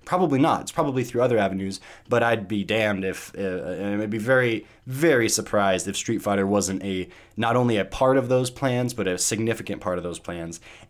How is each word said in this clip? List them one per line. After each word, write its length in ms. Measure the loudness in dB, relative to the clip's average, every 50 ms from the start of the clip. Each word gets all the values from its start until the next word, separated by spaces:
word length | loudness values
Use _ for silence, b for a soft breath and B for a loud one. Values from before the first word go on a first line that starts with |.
| -6
Probably 320 | -4 0 2 2 2 4 4
not. 220 | 4 4 2 0
It's 100 | -2 -6
probably 320 | -2 -2 -2 0 0 -2 -4
through 200 | -2 0 2 2
other 160 | 4 4 4
avenues, 400 | 2 2 0 -2 -4 -4 -6 -8 B B B B B 0
but 140 | 2 2
I'd 260 | 4 2 2 0 -2 -4
be 160 | -4 -4 -2
damned 400 | 0 0 0 2 0 0 -2 -2
if, 300 | -4 -6 -6 -10 -14 -8
uh, 60 | -6
and 580 | -4 -4 -4 -4 -6 -6 -6 -6 -4 -4 -4 -4
I'd 120 | -4 -4
be 80 | -4 -4
very, 480 | 0 2 2 4 4 2 0 -2 B B B B B
very 420 | -12 -4 2 4 4 4 4 4 2
surprised 600 | 0 -2 -2 0 2 2 4 4 2 2 0 -4
if 100 | -6 -6
Street 240 | -4 -2 -4 -2
Fighter 240 | 0 0 2 2 2
wasn't 380 | 2 2 2 2 0 -4 -4 -4
a, 260 | -4 -4 -4 -6 -8 B B B B B
not 200 | -2 0 2 2
only 220 | 2 4 4 2 2
a 80 | 0
part 300 | -2 0 2 2 4 4
of 140 | 4 2 2
those 220 | 2 2 0 -2
plans, 420 | -4 -4 -2 -2 0 0 -2 -2 -2
but 140 | -4 -2 -2
a 100 | -2 -2
significant 640 | -2 -2 -2 0 -2 -2 -2 -4 -6 -8 -10 -6
part 160 | -4 -4 -4 -4
of 60 | -4
those 160 | -6 -10 -8
plans. 400 | -10 -10 -10 -8 -8 -10 -12 -14 B B B B B B